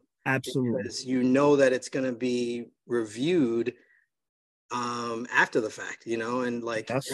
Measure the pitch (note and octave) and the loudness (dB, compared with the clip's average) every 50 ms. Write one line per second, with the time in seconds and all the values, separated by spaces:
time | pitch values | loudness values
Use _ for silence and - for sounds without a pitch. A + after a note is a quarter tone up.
0 | _ _ _ _ _ C#3 C3+ C3 B2+ C3 - C#3 B2+ A#2+ A2+ G2+ G2+ A#2+ - - | _ _ _ _ _ -2 0 0 -2 -2 -2 0 0 0 0 -2 -4 -6 -10 -10
1 | C3 B2+ C3 B2+ B2 B2+ B2+ C3+ C#3+ D3 D3 C#3 C3+ C3 B2+ B2 - - - C#3+ | -6 -2 0 2 2 4 4 6 6 6 6 6 6 6 4 2 -2 -4 -4 -4
2 | C3 C3 B2 A2 B2+ B2 B2 B2 B2 A#2+ A#2+ A#2+ A#2 - _ _ _ - A#2+ A#2+ | -2 -2 -2 -2 -2 -2 0 0 -2 -2 -4 -6 -8 -12 _ _ _ -4 -2 -2
3 | A2+ G#2+ G#2+ A2+ C3 D#3+ F#3 F3 C#3 A#2 A#2 A#2 A#2 A#2+ - - _ _ _ _ | -2 -2 -4 -4 -2 2 2 4 4 2 2 0 0 -2 -4 -8 _ _ _ _
4 | _ _ _ _ _ _ _ _ _ _ _ _ _ _ B2 B2 A#2+ A#2+ A#2+ A#2+ | _ _ _ _ _ _ _ _ _ _ _ _ _ _ -6 -6 -4 -4 -4 -4
5 | A#2 A#2 A#2 A2+ B2 - A2+ C3+ F3+ - - C#3 A2 G#2+ - - G2+ F#2 - - | -4 -4 -6 -6 -6 0 2 4 4 4 2 0 0 0 -4 -8 -10 -12 -12 -12
6 | - A2+ A2+ A2+ A2+ A2+ B2 B2+ B2 B2 A#2+ A#2+ A2+ A#2 A#2 A2 A2 - A#2+ C3 | -6 -4 -4 -2 -2 -2 -2 -2 -2 -2 -2 -4 -4 -4 -4 -4 -4 -2 -2 -4
7 | - - | -2 -2